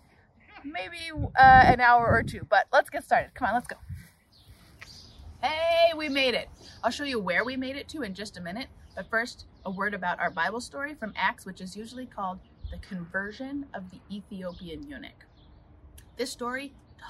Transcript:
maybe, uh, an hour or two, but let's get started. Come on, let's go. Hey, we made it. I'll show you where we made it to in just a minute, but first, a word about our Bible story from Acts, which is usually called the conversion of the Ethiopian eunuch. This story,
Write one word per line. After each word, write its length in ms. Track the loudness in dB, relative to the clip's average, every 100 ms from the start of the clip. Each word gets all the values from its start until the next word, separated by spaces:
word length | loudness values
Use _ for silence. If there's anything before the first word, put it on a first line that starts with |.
| _ _ _ _ -20 -16 -12
maybe, 320 | -10 -10 -10 -10 -6 0 8
uh, 240 | 10 12 10
an 120 | 8
hour 260 | 8 6 6
or 160 | 2
two, 240 | 2 -6 2
but 180 | 2 4
let's 160 | 4 2
get 160 | -2 0
started. 280 | 0 0
Come 140 | -4 -2
on, 60 |
let's 140 | -2 -4
go. 100 | -12 -12 -14 -16 _ _ -20 -20 -20 -20 -20 -20 -20 -20 -20 -20 -4
Hey, 520 | -4 0 2 6 4 4
we 140 | -2
made 240 | 2 2
it. 160 | 0 -4 -16 -20 -4
I'll 80 | -2
show 140 | -2 -4
you 120 | -4
where 280 | 0 0 0
we 100 | -2
made 220 | -6 -8
it 100 | -10
to 120 | -8
in 120 | -8
just 220 | -8 -12 -12
a 60 |
minute, 260 | -10 -10 -12 -16 -18 -14
but 140 | -4
first, 360 | -2 -4 -8 -20 -14
a 60 | -10
word 240 | -4 -4
about 240 | -2 -4 -2
our 120 | -2
Bible 300 | -2 -2 -4
story 340 | -8 -8 -8 -8
from 180 | -10 -2
Acts, 300 | -2 -2 -12
which 140 | -14
is 160 | -12 -12
usually 300 | -14 -12 -12
called 340 | -8 -8 -8 -14 -16 -14
the 60 | -12
conversion 880 | -10 -10 -6 -6 -6 -8 -8 -8 -10
of 180 | -12 -14
the 80 | -18 -14
Ethiopian 800 | -14 -12 -10 -10 -10 -12 -12 -12
eunuch. 380 | -14 -16 -20 -20 -20 -20 -20 -20 -20 -20 -20 -14 -8
This 160 | -8
story, 420 | -6 -6 -6 -10 -16 -20 -20